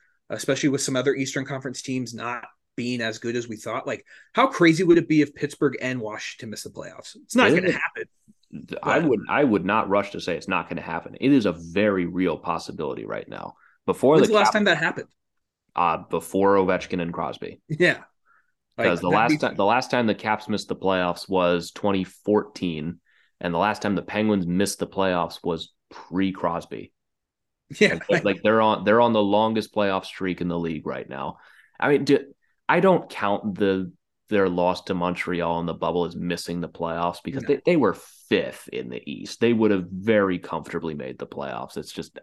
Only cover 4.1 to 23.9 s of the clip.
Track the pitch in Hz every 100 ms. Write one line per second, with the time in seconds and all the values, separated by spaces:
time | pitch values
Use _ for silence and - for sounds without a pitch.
4.1 | - - - 269 - 170 156 170 170 -
5.1 | 156 143 - - - 143 - 127 127 107
6.1 | 107 - - 110 101 101 - 92 90 -
7.1 | - - 240 220 175 185 143 160 110 110
8.1 | _ _ _ _ 73 - - 87 131 160
9.1 | 107 - 120 139 98 92 107 - 101 101
10.1 | 85 92 85 - 90 85 85 87 85 -
11.1 | - 127 139 98 82 82 92 107 95 85
12.1 | 90 90 76 87 82 - 82 71 57 52
13.1 | 53 - 50 50 - _ _ - - 127
14.1 | 156 214 208 196 214 202 156 170 - -
15.1 | _ _ _ _ _ _ - 85 82 -
16.1 | 82 - 98 98 98 92 90 - 90 85
17.1 | 85 78 - - - - 156 170 - -
18.1 | _ _ _ _ _ _ - 95 87 90
19.1 | 101 123 151 131 107 98 123 - 127 110
20.1 | 98 110 107 - 101 - 92 95 92 90
21.1 | 87 - 95 87 87 82 - 101 98 90
22.1 | - - 107 - - 90 76 82 - _
23.1 | _ _ _ 90 85 101 104 104